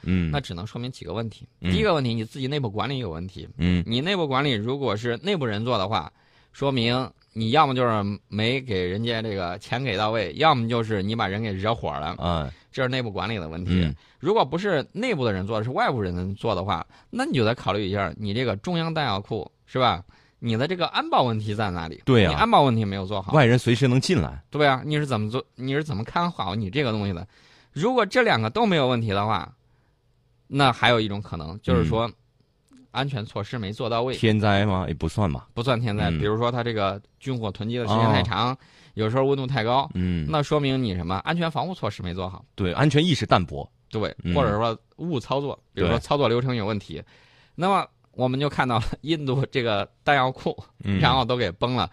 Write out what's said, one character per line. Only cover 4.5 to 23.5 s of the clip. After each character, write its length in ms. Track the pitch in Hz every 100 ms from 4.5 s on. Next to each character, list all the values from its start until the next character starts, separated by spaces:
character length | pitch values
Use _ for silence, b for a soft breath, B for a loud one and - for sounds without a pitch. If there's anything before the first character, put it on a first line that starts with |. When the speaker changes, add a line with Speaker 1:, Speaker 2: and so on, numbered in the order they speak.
Speaker 2:
如 260 | 110 113 139
果 180 | 131 101
是 220 | 120 120
内 160 | 185 190
部 80 |
人 200 | 127 104
做 120 | 120 113
的 120 | 95
话， 240 | 107 73 b b b b
说 180 | - 139
明 400 | 131 113 123 117 - _
你 180 | 110 113
要 160 | 143 147
么 80 |
就 80 | 127
是 360 | 123 107 101 101 -
没 320 | 101 110 135
给 260 | 127 95 90
人 160 | 101
家 180 | 117 113
这 140 | 113
个 240 | 98 87 87
钱 240 | - 120
给 140 | 135 95
到 160 | 107
位， 200 | 113 90 -
要 180 | 156
么 140 | 135 113
就 120 | 117
是 180 | 110 107
你 140 | 98 113
把 100 | 101
人 160 | 101
给 100 | 113
惹 220 | 95 104
火 160 | 117 82
了。 240 | 71 78 -
Speaker 1:
哎。 300 | 85 85 69 b b
Speaker 2:
这 120 | -
是 60 | 127
内 140 | 131
部 80 | 117
管 180 | 92 98
理 80 | 110
的 120 | 80
问 160 | 80
题。 180 | 92 92
Speaker 1:
嗯。 100 | 80 69 b b
Speaker 2:
如 120 | 147
果 120 | 220
不 120 | 143 165
是 300 | 208 156 -
内 200 | 175 254
部 120 | 170
的 80 | 120
人 120 | 95
做， 160 | 98 110
是 100 | 113
外 200 | 160 233
部 100 | 127
人 320 | 92 87 92 101
做 180 | 113
的 80 | 92
话， 240 | 98 85 - b b
那 140 | 226
你 80 | 285
就 120 | 165
得 80 | 107
考 200 | 123 -
虑 160 | 101 95
一 40 |
下， 220 | 101 92 71
你 160 | 104
这 120 | 110
个 100 | 123 101
中 220 | - 170
央 160 | 165
弹 100 | 160
药 160 | 135 98
库， 300 | 101 110 - _ _
是 100 | 127
吧？ 240 | 120 90 - b b b
你 180 | 120 110
的 100 | 151
这 80 | 180
个 100 | 156
安 200 | 208 320
保 140 | 240
问 160 | 127 110
题 160 | 104
在 160 | 104 104
哪 180 | 87 82
里？ 140 | 73
Speaker 1:
对 180 | - 120
呀。 60 | 90
Speaker 2:
你 60 |
安 160 | 73 226
保 140 | 202
问 120 | 139 113
题 80 |
没 120 | 104 98
有 100 | 95
做 160 | 101
好。 100 | 98
Speaker 1:
外 140 | 156
人 120 | 117